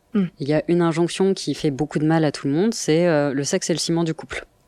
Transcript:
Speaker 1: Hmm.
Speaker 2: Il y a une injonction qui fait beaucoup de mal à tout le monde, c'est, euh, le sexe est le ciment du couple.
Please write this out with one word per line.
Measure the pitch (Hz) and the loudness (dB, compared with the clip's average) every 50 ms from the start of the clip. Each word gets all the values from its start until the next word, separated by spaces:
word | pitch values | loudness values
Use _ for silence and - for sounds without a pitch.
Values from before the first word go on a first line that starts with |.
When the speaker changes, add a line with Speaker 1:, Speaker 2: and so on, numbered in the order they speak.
| _ _ - | _ _ -2
Speaker 1:
Hmm. | 208 190 165 - - | -2 -2 -2 -4 -8
Speaker 2:
Il | 143 135 | -4 0
y | 151 | 0
a | 156 - - | 0 0 2
une | 170 175 | 2 2
injonction | 170 165 156 165 175 165 - - 190 196 190 | 2 2 2 0 0 0 0 0 0 0 0
qui | - - - 139 | -2 -2 -6 -4
fait | - - 156 | -2 -2 -2
beaucoup | 135 123 151 147 - 165 | -2 -2 -4 -2 -2 0
de | 151 | 2
mal | 156 160 165 160 | 2 2 4 2
à | 143 | 2
tout | - - - | 0 -2 -2
le | 139 139 | 0 0
monde, | 160 202 233 220 | 2 2 0 0
c'est, | - - - 151 165 175 | -2 0 2 2 4 4
euh, | 175 160 147 143 143 | 4 4 2 2 0
le | 123 139 139 | -2 -2 -4
sexe | - 190 185 - - | -2 -2 -2 -2 -2
est | 165 | -2
le | 151 | -2
ciment | - - 170 165 170 | -2 -2 0 0 0
du | 160 160 | -2 -4
couple. | - - - - - - _ _ _ _ | -6 -10 -12 -12 -14 -14 _ _ _ _